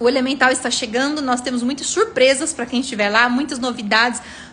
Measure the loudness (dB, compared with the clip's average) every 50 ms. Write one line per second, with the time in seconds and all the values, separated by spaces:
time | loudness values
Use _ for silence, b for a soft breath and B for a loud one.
0 | 2 2 2 2 0 0 0 2 2 2 2 2 -2 -4 -2 -2 -4 -2 -2 -2
1 | 0 0 -2 -2 -2 -2 -2 -2 -2 -4 -4 -2 -2 -2 -4 -4 -6 -4 0 0
2 | 0 0 2 4 4 4 4 2 0 -4 -4 -6 -6 -2 -2 -2 -2 -2 -2 -2
3 | 0 2 4 4 4 4 2 0 -2 -2 -4 -4 -4 -4 -4 -6 -2 0 2 2
4 | 2 2 0 -6 B B B B B B